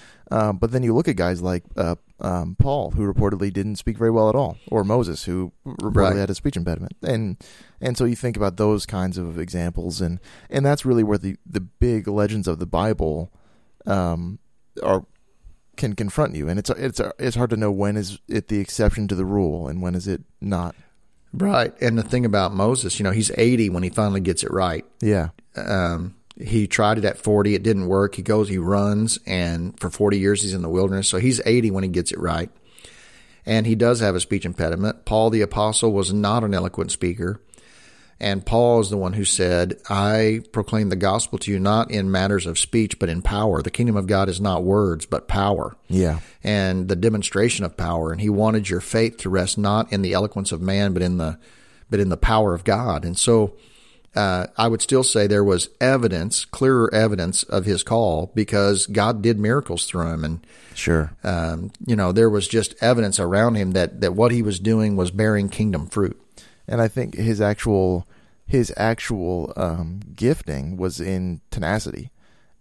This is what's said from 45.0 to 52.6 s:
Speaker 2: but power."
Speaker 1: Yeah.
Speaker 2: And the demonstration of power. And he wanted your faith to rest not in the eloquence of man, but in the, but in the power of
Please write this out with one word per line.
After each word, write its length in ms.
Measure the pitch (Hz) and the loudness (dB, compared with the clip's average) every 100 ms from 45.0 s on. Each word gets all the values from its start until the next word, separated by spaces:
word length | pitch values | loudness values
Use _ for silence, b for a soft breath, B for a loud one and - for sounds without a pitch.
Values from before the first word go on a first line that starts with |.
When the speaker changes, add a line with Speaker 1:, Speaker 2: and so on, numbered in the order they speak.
Speaker 2:
but 240 | - - - | -2 -4 0
power." 480 | 101 101 87 - - - | 0 2 0 -4 -10 -2
Speaker 1:
Yeah. 320 | 92 85 80 B B | 2 2 0 B B
Speaker 2:
And 460 | 101 104 95 92 92 | -2 0 0 0 -2
the 80 | 87 | 0
demonstration 640 | 110 107 - 98 120 104 95 | 2 0 -2 0 0 0 -6
of 100 | - | -4
power. 360 | 87 85 80 | -4 -2 -2
And 100 | 82 | -2
he 80 | 104 | 0
wanted 400 | 101 110 110 92 | 2 2 0 0
your 100 | 90 | -4
faith 380 | - 113 113 - | -2 0 0 -2
to 100 | 92 | -2
rest 300 | 95 92 - | 0 0 0
not 340 | 101 107 - | 0 0 0
in 80 | 101 | -2
the 140 | 92 | 0
eloquence 360 | 92 104 101 98 | 0 -2 -4 -6
of 120 | 82 | -4
man, 320 | 92 98 101 | -2 0 2
but 80 | 90 | 0
in 160 | 90 90 | 0 0
the, 200 | 78 78 b b b b b | -4 -6 b b b b b
but 100 | 104 | 0
in 80 | 95 | 0
the 80 | - | 2
power 380 | - 110 104 | 2 4 2
of 100 | 87 | 0